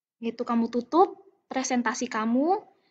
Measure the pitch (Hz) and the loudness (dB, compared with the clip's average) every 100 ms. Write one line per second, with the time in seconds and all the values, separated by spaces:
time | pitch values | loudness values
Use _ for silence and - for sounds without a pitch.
0 | _ _ 226 233 247 233 226 247 240 311 | _ _ -8 -6 -2 0 0 -2 2 4
1 | 392 - - _ - 262 254 247 233 - | 4 0 -20 _ -8 -4 -2 0 0 -2
2 | 240 226 220 247 311 403 - _ _ | -4 -2 0 2 2 0 -4 _ _